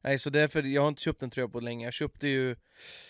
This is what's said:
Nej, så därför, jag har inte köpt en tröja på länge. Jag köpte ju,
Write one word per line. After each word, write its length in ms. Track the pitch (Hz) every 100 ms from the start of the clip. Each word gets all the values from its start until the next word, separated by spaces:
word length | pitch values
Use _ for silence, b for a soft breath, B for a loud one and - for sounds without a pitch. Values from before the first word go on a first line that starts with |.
Nej, 180 | 131 135
så 100 | 147
därför, 340 | 147 151 156
jag 180 | 135 143
har 80 | 147
inte 120 | 147
köpt 220 | 156 151
en 60 | 127
tröja 180 | 131 120
på 120 | 120
länge. 260 | 120 120 120
Jag 80 |
köpte 340 | - 147 - 143
ju, 240 | 135 127 117 B B B B